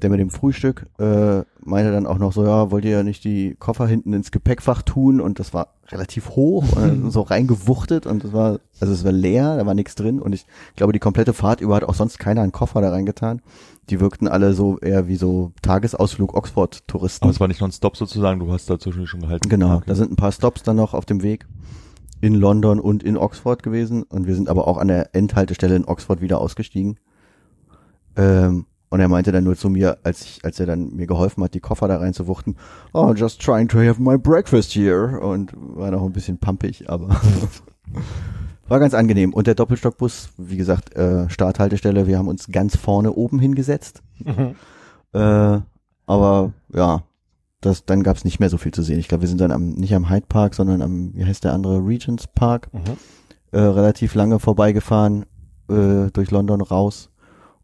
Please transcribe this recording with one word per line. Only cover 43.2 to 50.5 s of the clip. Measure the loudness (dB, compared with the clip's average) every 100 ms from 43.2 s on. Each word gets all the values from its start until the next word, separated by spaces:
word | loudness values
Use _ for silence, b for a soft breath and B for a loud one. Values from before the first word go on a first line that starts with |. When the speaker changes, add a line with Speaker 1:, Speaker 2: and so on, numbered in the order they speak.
| -2 0
Speaker 1:
hingesetzt. | 0 0 -2 -4 -6 -20 _ -14
Speaker 4:
Mhm. | -8 -4 -4 -6 B B B B B
Speaker 1:
Äh, | 0 2 4 4 2 -4 _ _ _ -2
aber | 2 4 4 0 -4 _
ja, | 0 2 0 -4 _ _ _ _ _
das, | -2 -2 0
dann | 0
gab's | 2 0 -2
nicht | 0
mehr | 0
so | 0
viel | -4
zu | -4
sehen. | -2 -2
Ich | -2
glaub, | -2
wir | 0
sind | 0
dann | 0
am, | 0 -2
nicht | -4 0
am | 0 2
Hyde | -2 0
Park, | 0 0